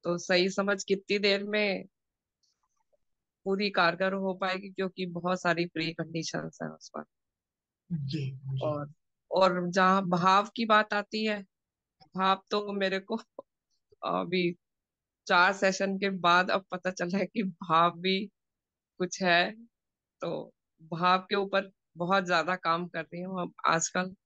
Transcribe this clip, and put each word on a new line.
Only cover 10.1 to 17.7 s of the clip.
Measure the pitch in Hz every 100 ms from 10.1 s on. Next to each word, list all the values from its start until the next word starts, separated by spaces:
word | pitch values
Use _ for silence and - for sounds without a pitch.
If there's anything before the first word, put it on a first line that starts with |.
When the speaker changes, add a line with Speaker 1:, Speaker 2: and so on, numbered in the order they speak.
| 175 185 190 214
Speaker 1:
की | -
बात | 226 214 214
आती | 208 202 220
है, | 220 208 190 _ _ _ _ _ _
भाव | 185 190 190 _
तो | 208 208
मेरे | 202 190 190
को | 196 226 - - _ _ _ _ _ _
अभी | - 90 127 180 170 170 _ _ _ _ _ _ -
चार | 180 180
session | 196 190 190 196 190
के | 196
बाद | 190 175 175 185
अब | 196 -
पता | 180 185
चला | 185 175 196
है |
कि | 180 226
भाव | 190 160 170